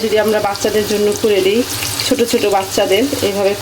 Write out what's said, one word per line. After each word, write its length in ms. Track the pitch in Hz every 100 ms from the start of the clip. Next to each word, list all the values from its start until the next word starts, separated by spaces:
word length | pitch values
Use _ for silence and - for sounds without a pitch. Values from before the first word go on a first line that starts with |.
যদি 120 | 220 214
আমরা 200 | 214 208
বাচ্চাদের 460 | 202 202 220 214 202
জন্য 240 | 208 208 208
করে 180 | 220 196
দিই, 200 | 190 226 277 - - - -
ছোট 140 | 240
ছোট 220 | 233 233 202
বাচ্চাদের 580 | 190 196 - 185 196 277 -
এভাবে 300 | 196 196 196 202